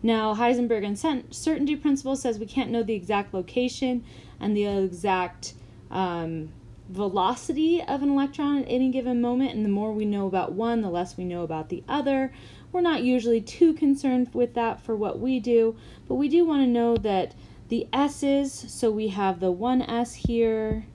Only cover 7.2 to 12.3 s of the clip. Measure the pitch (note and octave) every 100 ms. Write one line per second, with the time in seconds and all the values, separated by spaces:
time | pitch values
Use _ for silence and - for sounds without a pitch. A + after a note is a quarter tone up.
7.2 | F#3 B3 - C4+ D#4+ E4+ - C#4 C#4+ C#4
8.2 | C#4 C#4 C#4+ C#4+ - B3+ C4 B3+ B3 A#3+
9.2 | A#3+ B3 C4+ - G#3+ G3+ G#3+ G#3+ G#3+ G3+
10.2 | G3 F#3 - F3+ A#3 A#3 G3+ F3 F#3 -
11.2 | F3+ F3 E3 D#3+ D#3 F3 - C#4+ C#4 C4+
12.2 | C4